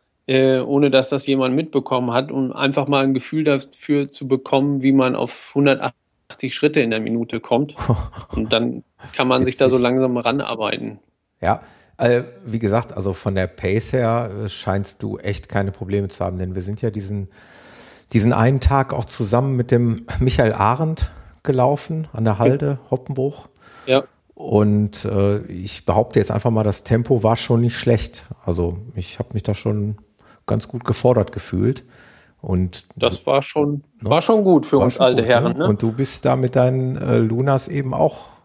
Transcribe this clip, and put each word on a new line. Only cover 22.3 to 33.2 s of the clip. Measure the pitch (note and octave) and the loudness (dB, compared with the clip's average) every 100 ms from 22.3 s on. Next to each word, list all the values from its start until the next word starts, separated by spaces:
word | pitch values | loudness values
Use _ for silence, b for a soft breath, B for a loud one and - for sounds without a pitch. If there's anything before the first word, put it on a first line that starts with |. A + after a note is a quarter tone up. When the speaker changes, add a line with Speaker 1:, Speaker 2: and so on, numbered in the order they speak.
| G2+ | 2
Speaker 2:
Halde, | A#2+ C#3 C#3+ C3+ | 2 2 0 -4
Speaker 1:
Ja. | - | -4
Speaker 2:
Hoppenbruch. | B2+ - C3 C3+ - - _ B B B | -6 -4 -4 -4 -6 -18 _ B B B
Speaker 1:
Ja. | C3 C#3 _ _ - | 0 0 _ _ -14
Speaker 2:
Und, | - G#2+ G#2 G#2 G#2 - G#2 | 0 2 4 2 0 -4 -4
äh, | G#2 G2+ G#2 - | 0 0 0 -4
ich | F2+ G2 - - | -10 -10 -8 0
behaupte | F2+ A#2 C3+ | 2 2 2
jetzt | F#2+ | 2
einfach | G#2+ B2 | 0 0
mal, | A2 | 0
das | G#2 G2 | 0 -2
Tempo | - A#2 A#2 B2+ | 0 0 2 2
war | G#2+ A2+ | 4 2
schon | - A#2 | 2 2
nicht | A#2+ - | 2 0
schlecht. | - A#2 - - - - - | 2 2 0 -12 -18 -10 -4
Also | E2+ F2 F2 A#2 G2+ | -2 -2 -4 -10 -12
ich | F2+ - | -10 -10
hab | - | -8
mich | A2 | -6
da | A2 | -4
schon | G2+ A2 G#2 G2+ G#2+ _ _ b b - | -4 -2 -2 -4 -6 _ _ b b -6
ganz | A2 - | -4 -4
gut | B2 - | -6 -2
gefordert | B2 B2+ A#2+ G2 | 2 4 4 2
gefühlt. | - - F#2 G2+ C#3 - b b b b b | -4 -6 -2 0 -2 -8 b b b b b
Und | - F#2 F#2 - - - | -4 -2 -2 -6 -18 -4
Speaker 1:
Das | A#2 - | -2 -2